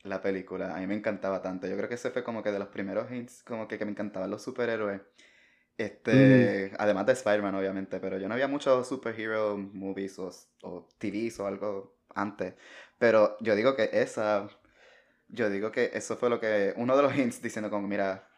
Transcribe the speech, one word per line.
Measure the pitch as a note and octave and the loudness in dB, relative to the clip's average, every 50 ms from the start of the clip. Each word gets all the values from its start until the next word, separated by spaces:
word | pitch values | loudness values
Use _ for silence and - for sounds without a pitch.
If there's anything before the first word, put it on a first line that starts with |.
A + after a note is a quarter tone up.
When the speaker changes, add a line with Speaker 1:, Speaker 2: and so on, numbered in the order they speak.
Speaker 1:
la | - G2 G2 F#2 | -10 -8 -6 -4
película. | - G2 F#2+ F#2+ F2 - F#2 F#2 F2+ F#2 D#2+ | -2 -2 -2 -2 -4 -6 -6 -6 -4 -4 -6
A | F2+ | -6
mí | F#2+ | -4
me | F#2 G#2 | -4 -4
encantaba | G#2+ G#2+ A2 G#2 F#2 - F#2+ F#2+ F#2 | -2 -2 -2 -2 -2 -2 -2 -2 -2
tanto. | F#2 F#2 F#2 F2+ F#2 | -4 -6 -6 -6 -6
Yo | F#2 G2 | -4 -4
creo | G2 G#2 - | -4 -4 -6
que | B2 | -6
ese | A#2+ - B2+ | -6 -6 -4
fue | - B2+ A#2 | -4 -4 -6
como | A#2+ A2+ A2 | -6 -6 -4
que | G2 G#2+ | -2 -2
de | G2+ G2 | -2 -2
los | G2 G2 | -4 -6
primeros | - G#2+ G2 G2 F#2+ G#2+ A2+ A#2 | -6 -6 -6 -4 -2 -4 -4 -4
hints, | B2+ B2 A#2+ A#2+ - - | -6 -10 -10 -12 -16 -18
como | - - A#2+ A2 A2 - | -12 -10 -8 -8 -8 -6
que, | A2 G#2 | -6 -6
que | G#2+ | -4
me | G#2 | -4
encantaban | G#2 - G#2+ G2+ - F#2+ F#2 G2 | -4 -6 -6 -6 -6 -6 -4 -4
los | G2+ G#2+ | -6 -6
superhéroes. | - C3 B2+ B2 A#2+ A#2 A2+ A2 G#2+ G2+ G2 G2 - _ _ _ - - _ _ _ _ _ _ _ _ _ | -8 -8 -4 -2 -2 -2 0 0 -2 -2 -4 -4 -8 _ _ _ -20 -20 _ _ _ _ _ _ _ _ _
Este, | - A2 G2+ - - - A#2 A2+ C3+ C3+ C3 C3 B2+ A#2 G#2 G#2 G2 G2 F#2+ | -6 -6 -6 -6 -4 2 6 8 10 10 10 10 8 8 6 2 0 -2 -4
Speaker 2:
Mm. | - - | -2 0
Speaker 1:
además | G#2+ G#2 G2+ F#2+ G#2 | 2 2 2 4 4
de | B2+ B2 | 2 2
Spider-Man, | - - G#2+ G#2 G#2 G2+ G2 F#2+ | 4 4 2 2 2 2 0 -2
obviamente, | G2 G2 F#2+ G2 F#2+ F#2+ - F#2+ F#2 | -2 -2 -2 -2 -4 -6 -6 -6 -6
pero | F#2+ F#2+ F#2+ F#2+ | -4 -4 -4 -4
yo | F#2+ G2+ | -4 -2
no | A2+ | -2
había | B2+ C3+ C3+ | 0 0 0
muchos | C#3 D3 - C#3+ C3 B2+ - - | -2 2 4 4 4 4 4 0
superhero | C#3 C3 - A#2 A2 A2 G#2+ A2 A2 A2 G#2+ G#2 G2+ G2+ | -6 -6 -6 -6 -6 -4 -4 -2 0 0 0 0 0 -2
movies | G2 G2 G2+ F#2+ G2 G2 F#2+ G2 G2 F#2+ - - | -6 -8 -10 -8 -8 -6 -6 -6 -6 -8 -8 -10
o, | F#2 F2+ - - - _ _ _ | -12 -12 -12 -14 -20 _ _ _
o | - F2+ F2+ F2 E2 _ _ - | -14 -14 -12 -14 -14 _ _ -8
T | - G2+ | -6 -6
Vs | F#2 G#2+ A#2 A2+ - - | -4 -4 -4 -4 -4 -4
o | G2+ | -4
algo | G2 G2+ G2 G2+ G#2+ G2 G2 G2 - _ _ _ - - | -4 -4 -4 -6 -6 -6 -8 -10 -14 _ _ _ -10 -6
antes. | - G2+ G#2+ G2+ - F#2+ F#2 - - - - - - - - _ - | -4 -4 -4 -4 -6 -8 -8 -10 -12 -20 -20 -20 -20 -20 -20 _ 2
Pero | A#2+ A#2 A2 A2 G#2 F#2+ - - | 4 6 8 8 6 6 2 0
yo | A2 A2 G#2 | 0 2 2
digo | G#2 A2+ C3+ C3+ | 4 4 4 4
que | B2 A2 G#2+ | 2 2 2
esa, | - G#2+ C3 C3 - B2 G#2+ G#2+ G#2+ G2+ G2+ G#2 - _ _ _ _ _ - - - _ _ _ _ _ _ _ | 2 2 0 0 -2 -2 0 2 0 0 -2 -6 -12 _ _ _ _ _ -20 -20 -20 _ _ _ _ _ _ _
yo | - - A2+ G#2 | -4 -2 0 0
digo | G2 G2 G#2 A2 | 0 -2 -2 -2
que | - C3 A#2+ - | 0 0 0 0
eso | - A2 - - A2 | 0 -4 -6 -6 -4
fue | - B2 B2 | 0 0 0
lo | A#2 A2+ | 2 0
que, | A2+ A2 G#2+ G#2 G2+ F#2+ - | 0 2 2 2 2 0 0
uno | A2+ A#2+ B2 C3 | -2 0 2 4
de | C#3 | 4
los | C#3+ C3+ A#2+ | 4 4 2
hints | C#3 B2+ A#2 - - | 2 0 0 -2 -6
diciendo | - A2+ - A2+ G#2 G#2 | -8 -8 -6 -6 -6 -4
como, | G#2 G#2 G2 G2 | -4 -4 -4 -4
"Mira, | G#2 G2+ G2 F#2+ F#2+ F#2+ - _ _ | -2 -2 -2 -2 -4 -6 -10 _ _